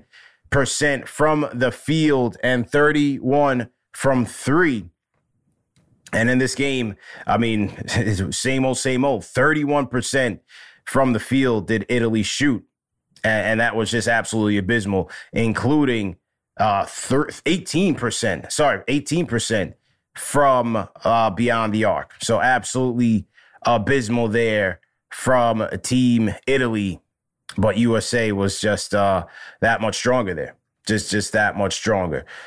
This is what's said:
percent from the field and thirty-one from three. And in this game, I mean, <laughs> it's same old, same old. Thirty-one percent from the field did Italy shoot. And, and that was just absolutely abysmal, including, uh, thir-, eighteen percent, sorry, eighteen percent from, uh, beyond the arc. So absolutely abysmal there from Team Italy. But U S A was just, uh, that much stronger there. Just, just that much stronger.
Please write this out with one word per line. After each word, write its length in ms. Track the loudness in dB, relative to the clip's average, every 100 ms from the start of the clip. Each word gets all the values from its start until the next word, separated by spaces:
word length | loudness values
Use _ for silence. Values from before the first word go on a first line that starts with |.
| -8 -20 -20 _ -2
percent 600 | 0 0 0 0 0 -4
from 400 | 0 2 2 0
the 220 | 0 -2
field 640 | -2 -2 2 4 4 0 0
and 280 | 0 0 0
thirty-one 1000 | 2 4 4 0 0 0 2 2 2 -4 _ _
from 340 | -2 2 2 0
three. 600 | -4 0 2 2 0 -6 _ _ _ _ _ _ _ _ _ _ _ -6
And 160 | 0 2
in 80 | 2
this 180 | 0 -2
game, 400 | -2 -2 -4 -8 -16 -10 -2
I 100 | 0
mean, 360 | 2 0 -2 -6
<laughs> 40 |
it's 580 | -4 -2 0 -2 -2 -4
same 260 | -2 0
old, 140 | 0 0
same 260 | -2 0
old. 220 | 0 0 -4
Thirty-one 640 | 0 2 2 0 -2 -2
percent 540 | -4 -2 0 -2 -4 _ -20 -20 -20 -4
from 260 | 2 2
the 80 | 0
field 480 | 0 0 2 0 0
did 180 | -2 0
Italy 340 | 0 0 0
shoot. 400 | -2 0 0 0 -6 _ _ _ _ _ -2
And, 200 | 0 0
and 120 | 0
that 160 | 0 0
was 160 | -2
just 160 | 0 0
absolutely 500 | 0 0 0 2 0
abysmal, 540 | 0 0 0 -2 -2 -10 -8
including, 800 | -2 0 0 0 2 2 0 -4 -8 _ _ _ -2
uh, 280 | 0 0 -2
thir-, 440 | -6 -2 0 -2 -4 -4
eighteen 480 | -4 -2 0 0
percent, 600 | 0 -4 -2 -4 -4 -4
sorry, 300 | 0 2 0 -2
eighteen 380 | -2 0 -2 0
percent 480 | -2 -2 -2 -4 -10 _ _ _ -12
from, 720 | -2 2 4 4 2 -2 -6 -4
uh, 260 | 0 2 2
beyond 420 | 0 0 0 0
the 100 | 0
arc. 300 | 0 0 -6 -8
So 180 | -2 2
absolutely 880 | 2 0 -2 -2 -2 2 2 2 -2 _ _ -4 0
abysmal 640 | 0 2 0 0 -2 0
there 500 | 0 0 2 0 -4 _ _ -16
from 580 | -4 2 4 4 2 -2 -4
Team 500 | -2 2 4 4 2 -2 0
Italy. 520 | 0 0 -2 -4 -6 _ _ _ _ -10 -2
But 220 | 0 2
U 200 | 2 2
S 140 | 0 0
A 160 | 0
was 280 | 0 -2 0
just, 360 | -2 -2 -2 0
uh, 320 | 2 0 -2 -14 -18 -2
that 180 | 0 0
much 160 | -2 -2
stronger 380 | 0 0 0
there. 220 | -4 -8 -14 _ _ -2
Just, 240 | -2 0
just 220 | -2 0
that 220 | 0 0 0
much 200 | -4 -2
stronger. 500 | 0 0 0 -4 -8 -20